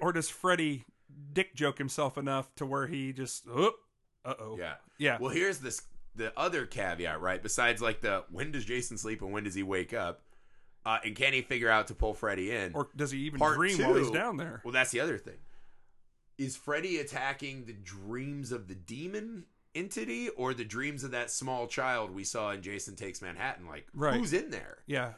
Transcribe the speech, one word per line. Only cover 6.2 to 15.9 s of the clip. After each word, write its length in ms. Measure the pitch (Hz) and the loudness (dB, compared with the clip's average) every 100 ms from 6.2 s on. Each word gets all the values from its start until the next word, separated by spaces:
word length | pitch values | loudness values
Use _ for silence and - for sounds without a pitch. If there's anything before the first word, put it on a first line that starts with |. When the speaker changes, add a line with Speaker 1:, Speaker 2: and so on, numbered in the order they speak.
| 110 - | -4 0
Speaker 2:
other 280 | 170 165 - | 2 2 -2
caveat, 540 | 117 95 85 85 78 | -2 -2 0 -2 0
right? 220 | 90 92 | 0 0
Besides, 400 | 107 - 120 113 | 0 4 4 4
like, 180 | 113 107 | 2 2
the 240 | 107 95 - | 2 0 -2
when 220 | 85 147 | -6 -4
does 120 | 147 | -2
Jason 320 | 107 123 - 113 | -2 -2 -2 -4
sleep 260 | 110 110 | -4 -4
and 100 | 95 | -4
when 120 | 104 | -4
does 100 | 104 | -2
he 80 | 92 | -2
wake 280 | 95 92 87 | 0 0 0
up? 300 | 113 87 85 - - - - - - 113 | -2 -2 -4 -14 -20 -20 -20 -20 -6 0
Uh, 120 | 110 | 0
and 100 | 107 107 | 0 2
can 160 | 135 | 4
he 100 | 131 | 4
figure 260 | 127 127 117 | 2 2 6
out 180 | 110 107 | 6 6
to 60 | |
pull 200 | 107 110 | 2 0
Freddy 360 | 107 110 95 95 | 2 0 2 2
in? 220 | 117 92 | 0 0
Speaker 1:
Or 140 | 85 131 - | -2 -4 -2
does 140 | 147 | -2
he 80 | 135 | -2
even 180 | 147 143 | -4 4
Speaker 2:
Part 160 | 151 151 | 4 6
Speaker 1:
dream 220 | 180 190 | 4 6
while 160 | 214 - | 6 6
he's 120 | 131 | 6
Speaker 2:
two, 60 | |
Speaker 1:
down 220 | 151 233 151 | 4 2 -2
there? 240 | - 104 | -4 -6
Speaker 2:
Well, 80 | 120 | 2
that's 180 | 127 127 | 4 4
the 80 | 120 | 4
other 180 | 160 110 | 0 -2
thing. 200 | - - - - - - - | -6 -14 -14 -14 -16 -18 -20